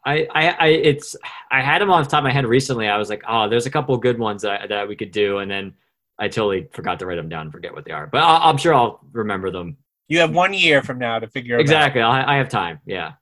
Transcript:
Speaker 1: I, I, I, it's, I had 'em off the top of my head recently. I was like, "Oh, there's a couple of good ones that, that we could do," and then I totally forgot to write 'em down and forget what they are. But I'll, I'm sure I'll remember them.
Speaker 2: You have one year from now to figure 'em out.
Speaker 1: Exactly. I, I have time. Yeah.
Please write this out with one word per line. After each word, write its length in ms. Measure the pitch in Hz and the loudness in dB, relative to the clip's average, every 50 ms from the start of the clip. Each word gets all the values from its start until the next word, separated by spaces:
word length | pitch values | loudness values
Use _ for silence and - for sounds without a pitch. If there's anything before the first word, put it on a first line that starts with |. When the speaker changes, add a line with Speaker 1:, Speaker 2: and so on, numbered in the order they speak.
| _ | _
Speaker 1:
I, 220 | 139 143 156 156 - - | -2 0 0 -2 0 0
I, 160 | 156 156 170 | 2 2 2
I, 180 | 175 - 170 156 | 2 2 4 4
it's, 480 | 160 156 139 151 139 143 - - - - - - - - - _ | 4 6 4 2 2 2 -4 -14 -16 -16 -16 -18 -18 -18 -8 _
I 100 | - 135 | 0 0
had 200 | 127 139 151 175 | 2 2 2 2
'em 100 | 202 196 | 4 4
off 140 | 185 170 147 | 4 2 2
the 60 | 135 | 2
top 80 | - 151 | 0 0
of 40 | 143 | 2
my 60 | 135 | 2
head 140 | 127 143 135 | 0 0 2
recently. 420 | 113 117 131 135 - 131 117 110 104 | 4 2 2 2 2 -4 -2 0 0
I 100 | 104 104 | 0 0
was 120 | 107 101 | -2 -4
like, 140 | 107 107 - - | -6 -8 -6 -4
"Oh, 220 | 113 117 110 104 | 0 0 0 2
there's 160 | 113 120 120 | 2 0 0
a 60 | 131 | 0
couple 240 | - 156 139 131 131 | -2 -2 0 0 -2
of 60 | 120 | 0
good 180 | 120 123 120 117 | 2 0 0 0
ones 240 | 117 110 104 101 104 | -2 -4 -4 -4 -4
that, 260 | 104 101 101 101 101 | -4 -4 -4 -6 -6
that 180 | 104 104 101 101 | -4 -4 -4 -6
we 80 | 104 | -8
could 160 | 101 107 98 | -10 -10 -8
do," 280 | 85 104 104 101 98 98 | -2 0 0 0 0 -2
and 100 | 98 98 | -4 -4
then 240 | 98 98 98 98 90 _ _ _ _ _ _ _ _ _ | -6 -6 -8 -10 -14 _ _ _ _ _ _ _ _ _
I 80 | 107 98 | -6 -6
totally 400 | - 113 110 104 98 92 80 71 - | -2 0 0 0 0 -2 -4 -8 -14
forgot 260 | - 85 87 87 - | -10 -6 -6 -6 -6
to 60 | 92 | -6
write 120 | 90 90 85 | -8 -6 -8
'em 100 | 80 80 | -8 -8
down 200 | 80 80 78 78 | -10 -10 -12 -12
and 40 | |
forget 220 | 76 - - - - | -14 -14 -14 -14 -14
what 120 | - 80 | -14 -14
they 60 | - | -12
are. 160 | 82 76 76 - | -12 -10 -10 -2
But 140 | - 135 | 0 2
I'll, 280 | 156 170 160 160 165 160 | 4 6 4 6 6 4
I'm 80 | 156 139 | 2 4
sure 160 | - 170 156 | 2 4 4
I'll 280 | 131 120 110 - - _ - | 4 4 2 -2 -8 _ -14
remember 400 | - 117 110 104 101 95 95 95 | -8 -6 -4 -4 -4 -4 -4 -6
them. 260 | 87 90 87 87 76 _ _ _ _ _ _ _ | -6 -6 -10 -10 -14 _ _ _ _ _ _ _
Speaker 2:
You 120 | 151 170 | 0 2
have 140 | 170 160 156 | 2 2 4
one 200 | 170 180 190 196 | 2 2 2 2
year 300 | 190 180 165 151 139 131 | 2 2 4 4 4 2
from 160 | - 127 123 | 0 -8 -6
now 180 | 127 117 113 113 | -4 -2 -2 -4
to 100 | 113 113 | -4 -6
figure 280 | _ 139 123 120 120 | _ -10 -6 -2 0
'em 40 | 120 | 0
out. 20 | |
Speaker 1:
Exactly. 400 | 131 139 156 156 151 139 135 127 | 4 4 4 4 4 2 2 2
I, 340 | 113 117 131 131 131 117 143 | 2 2 2 2 2 2 0
I 20 | 139 | 0
have 120 | 131 - | 0 0
time. 300 | - 110 92 85 82 76 _ | -2 -4 -4 -4 -6 -10 _
Yeah. 280 | - 95 92 82 76 - _ | -10 -8 -8 -8 -10 -12 _